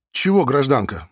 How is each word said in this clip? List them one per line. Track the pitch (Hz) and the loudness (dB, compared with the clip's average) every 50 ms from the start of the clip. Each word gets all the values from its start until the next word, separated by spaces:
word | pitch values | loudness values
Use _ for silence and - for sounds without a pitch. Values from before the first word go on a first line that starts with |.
| _ _ | _ _
чего, | - - - 190 196 202 165 | -8 -4 -2 2 2 2 2
гражданка?» — | 123 131 143 135 131 143 120 98 - 101 82 - - | 2 2 0 2 2 0 0 -2 -4 -8 -10 -14 -16